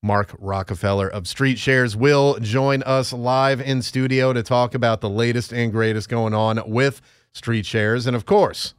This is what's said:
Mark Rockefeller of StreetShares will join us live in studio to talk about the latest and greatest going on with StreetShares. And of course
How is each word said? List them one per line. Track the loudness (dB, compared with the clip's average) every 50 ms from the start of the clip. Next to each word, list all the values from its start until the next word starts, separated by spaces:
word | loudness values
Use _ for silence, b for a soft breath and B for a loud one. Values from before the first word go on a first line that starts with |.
| 0
Mark | 0 0 0 0 -2 -6 -12
Rockefeller | -8 -4 -4 -4 -4 -4 -6 -2 0 0 0 2 0 -2
of | -4 -6 -8
StreetShares | -8 -4 0 0 0 0 0 0 2 2 4 2 0 0
will | 2 4 4 4 6 4 4 2 0
join | -2 -2 0 0 2 2 0 0 0
us | 0 0 0 0 -2 -6
live | -6 -2 0 2 2 4 2 2 0
in | -2 -2 -2 -2 -2
studio | -2 -2 -2 0 2 2 2 2 2 2
to | 0 -2
talk | 0 2 2 2 2 0
about | 0 0 0 0 0 -2
the | -4
latest | -2 0 0 0 0 -2 -4 -4 -4
and | -2 -2 -2
greatest | 0 0 0 0 0 -2 -4 -4
going | -4 -2 -2 0 0
on | 0 0 0 0 -2 -4
with | -2 0 2 2 0 0 -4 b b b b b b b
StreetShares. | -14 -6 -4 -2 -2 -2 -2 -2 0 0 2 0 0 0
And | -2 -4
of | -4 -2
course | 2 2 4 4 2 0 -6 -10 -12 -12